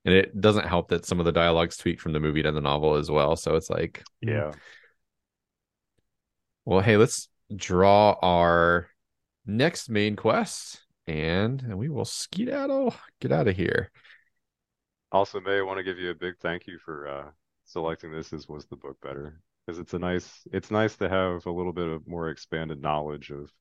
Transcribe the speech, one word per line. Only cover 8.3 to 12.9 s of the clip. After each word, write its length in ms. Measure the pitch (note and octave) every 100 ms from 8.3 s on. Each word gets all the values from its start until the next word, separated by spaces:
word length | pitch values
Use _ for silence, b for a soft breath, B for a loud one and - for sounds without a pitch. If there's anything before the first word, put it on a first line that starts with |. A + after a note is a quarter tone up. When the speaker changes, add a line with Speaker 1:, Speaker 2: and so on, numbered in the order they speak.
| F2 E2+ E2+ E2+ F2 E2+ _ _ _ _ _ -
Speaker 1:
next 440 | G#2+ D3+ - -
main 260 | G#2+ G#2 G#2
quest, 680 | A2 D#3 A3+ - - - _ _ -
and, 540 | D#2 D#2+ F2+ A2 C3
and 160 | B2+ F#2+
we 120 | C3+
will 160 | C3+ -
skedaddle, 920 | - - F3+ B3 C#4 C#4 C4+ B3+